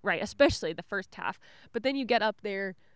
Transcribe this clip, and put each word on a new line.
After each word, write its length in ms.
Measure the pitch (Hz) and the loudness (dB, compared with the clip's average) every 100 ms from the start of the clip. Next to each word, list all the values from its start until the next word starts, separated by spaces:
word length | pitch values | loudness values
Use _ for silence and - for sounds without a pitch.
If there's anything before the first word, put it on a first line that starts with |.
right? 200 | 196 170 | -2 -2
Especially 500 | 208 - 285 - 160 | 0 4 4 4 -4
the 100 | 170 | -6
first 280 | - 196 190 - | -6 -8 -8 -8
half. 240 | - - - - - | -8 -8 -12 -20 -8
But 100 | 233 | -2
then 140 | 262 277 | 0 0
you 80 | |
get 180 | 233 233 | 2 2
up 140 | 220 - | 2 -2
there, 340 | 208 196 196 180 - | -6 -6 -6 -8 -18